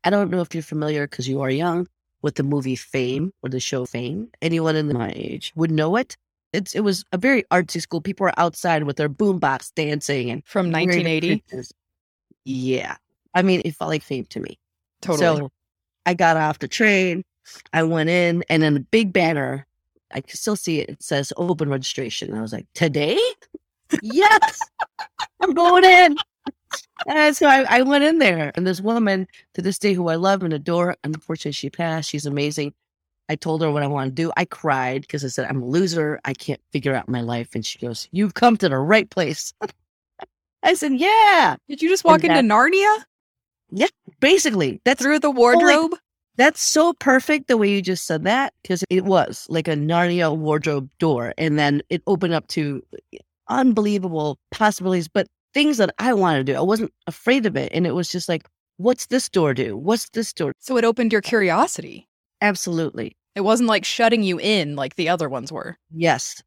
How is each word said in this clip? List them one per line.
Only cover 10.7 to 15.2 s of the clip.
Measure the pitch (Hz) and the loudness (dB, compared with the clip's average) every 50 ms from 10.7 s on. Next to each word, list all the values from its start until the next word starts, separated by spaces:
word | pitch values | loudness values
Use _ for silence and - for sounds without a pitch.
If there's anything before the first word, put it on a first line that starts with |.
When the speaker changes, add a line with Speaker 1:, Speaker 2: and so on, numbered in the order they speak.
Speaker 1:
wearing | 165 160 165 | -2 0 0
the | 180 175 | 0 0
Speaker 2:
nineteen | 175 175 | 0 0
eighty? | 165 160 156 160 175 202 214 _ | 0 -2 -2 0 -2 -2 -2 _
Speaker 1:
pictures. | _ - - - - _ _ _ _ _ _ _ _ _ _ _ _ _ _ _ | _ -14 -14 -14 -14 _ _ _ _ _ _ _ _ _ _ _ _ _ _ _
Yeah. | 131 135 127 127 131 131 - - - - - _ _ _ _ _ _ - | -10 -8 -6 -2 -2 -2 -2 -4 -8 -12 -14 _ _ _ _ _ _ 0
I | 180 185 | 0 2
mean, | 190 185 180 - | 2 2 2 0
it | 160 151 | -6 -6
felt | - 160 156 | -6 -6 -4
like | 160 151 - | -4 -4 -4
Fame | - 139 127 - | -6 -8 -8 -8
to | _ - 117 | _ -12 -12
me. | - - - _ _ _ _ _ _ _ _ _ | -12 -12 -16 _ _ _ _ _ _ _ _ _
Speaker 2:
Totally. | - 185 165 151 | -4 -4 0 2